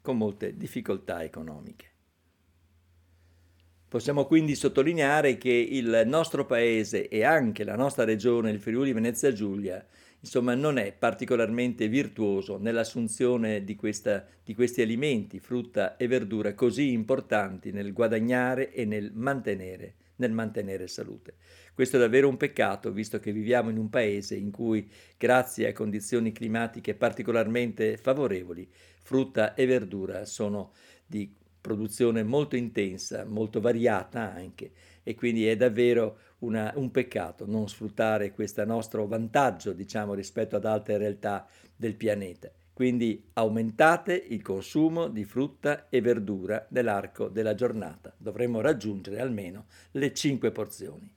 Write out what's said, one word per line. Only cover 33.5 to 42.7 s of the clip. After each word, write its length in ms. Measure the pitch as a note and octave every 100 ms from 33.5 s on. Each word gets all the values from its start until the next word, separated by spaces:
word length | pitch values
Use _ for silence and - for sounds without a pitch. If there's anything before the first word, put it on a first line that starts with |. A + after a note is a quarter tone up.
| A2+
variata 720 | A2 A#2 A#2 G#2 F2+ A#2+ A2
anche, 380 | F#2 F#2 - - _ - -
e 140 | - A2+
quindi 320 | A#2+ A2+ A2
è 80 | A2
davvero 600 | B2 A2 A#2+ A#2 G#2+ G#2 _ _
una, 320 | A#2+ A2 G#2+ C#3+
un 160 | C3
peccato 520 | A#2+ A#2+ - E2+ -
non 240 | G#2 A2 G#2+
sfruttare 640 | - G#2+ - A2 G#2+ G2+
questo 340 | - G#2 -
nostro 400 | G#2 A2+ A2 A2 G#2
vantaggio, 640 | A2+ A2+ D3 C3+ F#2+ -
diciamo, 420 | F2 G2 A2+ G#2
rispetto 400 | G2+ F#2+ - A2
ad 100 | G#2
altre 320 | A2 G#2+ G#2 G#2
realtà 480 | G#2 G2+ G#2+ G2 - _ _
del 220 | _ A2+ G#2+
pianeta. 560 | A2 G#2 G2 F2 - _ _